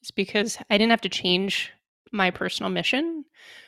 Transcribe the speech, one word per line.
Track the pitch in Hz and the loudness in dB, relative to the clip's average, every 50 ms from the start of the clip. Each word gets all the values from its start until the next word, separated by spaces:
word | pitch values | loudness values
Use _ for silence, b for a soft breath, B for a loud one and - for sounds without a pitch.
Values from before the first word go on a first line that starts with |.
| _ | _
is | - | -10
because | - - 196 - - 214 208 233 - - - - | -4 -4 -4 0 0 0 0 0 -4 -8 -2 0
I | 220 208 | 4 4
didn't | 220 226 | 6 6
have | 233 220 - | 4 4 2
to | 190 | -4
change | - - - 180 180 180 196 196 - - - - - _ _ _ _ _ _ _ - | -6 -2 0 2 2 2 2 0 -2 -4 -4 -6 -10 _ _ _ _ _ _ _ -2
my | 208 190 180 | 0 0 0
personal | 180 - 190 185 - - 202 190 | 0 -2 -4 -4 -4 -4 -4 -2
mission, | 185 175 170 - - 262 320 339 330 311 277 - b b b b b b b | -2 -2 0 0 0 0 0 -2 -4 -6 -10 -12 b b b b b b b